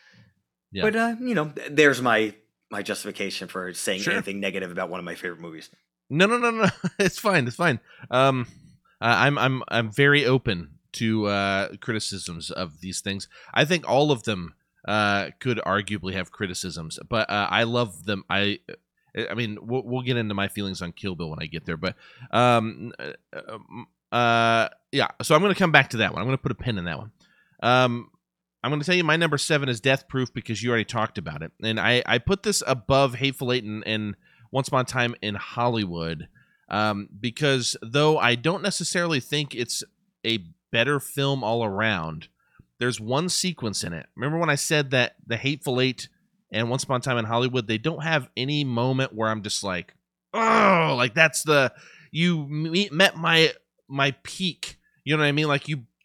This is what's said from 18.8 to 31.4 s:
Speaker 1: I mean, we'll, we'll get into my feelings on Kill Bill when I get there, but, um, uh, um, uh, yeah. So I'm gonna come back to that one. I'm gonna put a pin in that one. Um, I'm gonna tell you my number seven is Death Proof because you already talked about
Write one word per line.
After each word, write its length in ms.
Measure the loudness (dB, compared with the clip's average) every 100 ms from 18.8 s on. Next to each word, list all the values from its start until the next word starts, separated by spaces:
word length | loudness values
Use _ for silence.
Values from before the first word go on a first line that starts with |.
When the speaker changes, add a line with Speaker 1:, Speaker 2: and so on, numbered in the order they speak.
| _ _ _ -8 -6
Speaker 1:
I 40 |
mean, 240 | -4 -6 -6
we'll, 200 | -4 -4
we'll 180 | -4 -4
get 140 | 0 0
into 180 | 0
my 140 | -2 -2
feelings 340 | -2 -6 -4
on 100 | -8
Kill 220 | -8 -8
Bill 160 | -6 -6
when 100 | -8
I 60 | -8
get 180 | -8
there, 120 | -6 -4
but, 180 | -4 -6 -14 -20 -4
um, 600 | 2 4 4 0 -6 -12 -12
uh, 420 | -12 -14 _ -16 -14
um, 380 | -16 -16 -18 -18 _ -4
uh, 560 | 0 4 4 4 4 2 -4 _
yeah. 160 | -2 -2 -2
So 120 | 4
I'm 60 | 6
gonna 120 | 6
come 180 | 4 6
back 180 | 6 4
to 60 | 2
that 140 | 0
one. 80 | 0
I'm 80 | -2
gonna 80 | 0
put 140 | -2
a 40 | -4
pin 220 | -4 -4
in 60 |
that 140 | -4 -6
one. 120 | -10 -18 _ _ _ -2
Um, 480 | 4 4 4 0 -8 _ _ _ _ _
I'm 80 | -4
gonna 140 | -2
tell 100 | 0
you 80 | 2
my 120 | 4 4
number 220 | 4 0
seven 300 | 2 2 2
is 120 | 0
Death 260 | 2 0 0
Proof 240 | -4 -2
because 300 | -4 -6 -4
you 60 | 0
already 140 | 0
talked 340 | 0 -2 -2 -4
about 240 | -8 -8